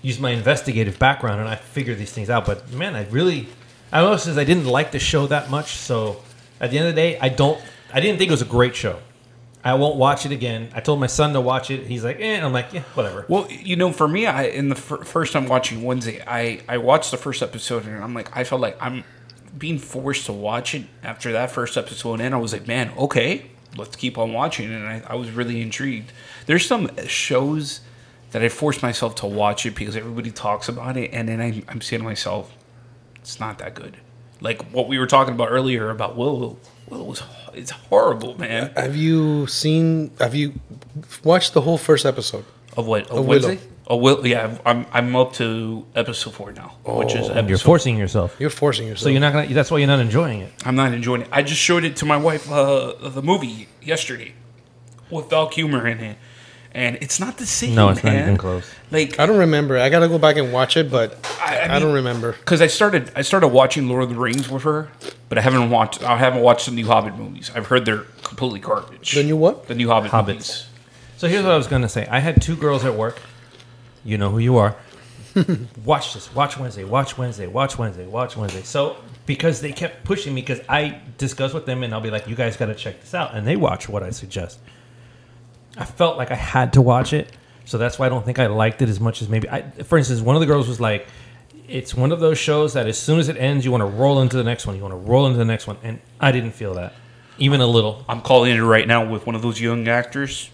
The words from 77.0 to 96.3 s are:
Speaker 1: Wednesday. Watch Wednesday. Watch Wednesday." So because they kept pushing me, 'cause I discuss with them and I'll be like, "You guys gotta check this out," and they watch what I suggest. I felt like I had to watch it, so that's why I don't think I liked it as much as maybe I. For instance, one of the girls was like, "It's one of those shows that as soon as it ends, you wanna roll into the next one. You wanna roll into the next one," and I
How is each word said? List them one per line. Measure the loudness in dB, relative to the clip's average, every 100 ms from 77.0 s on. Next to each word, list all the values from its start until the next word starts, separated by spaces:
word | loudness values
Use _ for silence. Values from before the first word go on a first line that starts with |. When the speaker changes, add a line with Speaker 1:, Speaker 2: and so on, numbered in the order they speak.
| -2 -4
Speaker 1:
Wednesday. | -6 -6 -6
Watch | -2 -2 -2
Wednesday. | -4 -6
Watch | -8 -6 -6
Wednesday." | -4 -6 -6
So | -4 -2 -2 -4 -18 -12
because | -6 0 0 0
they | -6
kept | -8 -8 -8
pushing | -4 -4 -4
me, | -6
'cause | -6 -8 0
I | 0 0 -6 -18 -6
discuss | -6 -4 -6
with | -4
them | -6 -6
and | -4
I'll | -6
be | -4
like, | -6 -6
"You |
guys | -4 -4 -2
gotta | -6
check | -4 -10 -12
this | -10
out," | -6 -6
and | -4 -2
they |
watch | 2 0 -2 -4
what | -6
I | -6
suggest. | -10 -10 -8 -10 -14 -20 -20 -20 -20 -20 -20 _ -20 -20 -20 _ -14
I |
felt | -14 2 2 2
like | -4
I |
had | -4 0 2 4
to | 4
watch | 4 2 0
it, | -4 -6 -16 _ -20
so | -8 -4
that's | -2 0
why |
I | -2
don't | 0
think | -4 0
I | 0
liked | 2 0 2
it | 0
as | 2
much | -2 -2
as | -2
maybe | -2 -2
I. | -6 -8 -16
For | 0 2
instance, | 2 0
one | 2
of | 4
the |
girls | 4 2 2
was | -2
like, | -2 -2 -6 -20 -20 -20 -20 -20 -10
"It's | -10 -6
one | 0 0
of | 4
those | 2 2
shows | 2 2 2
that | 0 -2
as | -2
soon | 2 2
as | 2
it | 0
ends, | 0 2
you | 2
wanna | 2 0
roll | 2 4 4
into | 4 2
the |
next | 0 -2 -6
one. |
You | -8
wanna | -8 -10
roll | 2 4
into | 4 4
the |
next | 2 0
one," | -4 -10
and | -10 -12 _ 0
I | 2